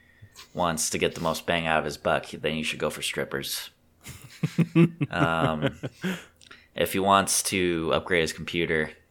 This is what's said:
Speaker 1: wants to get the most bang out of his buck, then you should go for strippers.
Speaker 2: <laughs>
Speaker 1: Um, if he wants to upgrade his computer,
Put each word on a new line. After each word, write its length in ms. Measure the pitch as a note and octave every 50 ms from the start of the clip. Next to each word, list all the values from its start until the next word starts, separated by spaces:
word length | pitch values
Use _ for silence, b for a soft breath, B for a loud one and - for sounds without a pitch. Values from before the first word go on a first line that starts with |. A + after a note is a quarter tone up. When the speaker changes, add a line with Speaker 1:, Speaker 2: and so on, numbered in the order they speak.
| B B B B B B B B B - -
Speaker 1:
wants 380 | F2 F2 E2+ D#2+ D#2 - -
to 80 | - F2+
get 160 | - - -
the 60 | -
most 260 | E2+ E2 D#2 - -
bang 200 | - F2 E2+ E2 D#2+
out 100 | D#2+ D#2
of 60 | D2
his 120 | D2 C#2
buck, 300 | - - E2+ D#2 C2+ - -
then 260 | - E2 - D#2 D#2
you 80 | D#2+ D2+
should 160 | - D2 C#2+
go 100 | D#2+ D2+
for 120 | - C#2+ C#2
strippers. 680 | - - D2+ C#2 - D2 C#2 C2+ - - - - - -
Speaker 2:
<laughs> 1040 | _ _ _ _ _ - - - - - - - - - - - - E3 - - E3 E3+ E3 - - D3 -
Speaker 1:
Um, 680 | - F2 E2+ E2 E2 D#2+ D#2+ D#2+ D#2+ D2+ - C3 - - - B2+ B B B F#3+ F3+ B B B B _ - B B B B B B
if 160 | - E2+ - -
he 80 | G2
wants 420 | F#2+ G2 G2 G2 F#2 - - - -
to 460 | - G#2+ F#2+ F2+ F2 E2+ E2 E2 D#2 C2+
upgrade 280 | D2+ - - F#2 E2+ D#2+
his 100 | D#2 -
computer, 600 | - D#2 - - E2+ E2 D#2 E2 D#2 D2+ D2+ - - _ _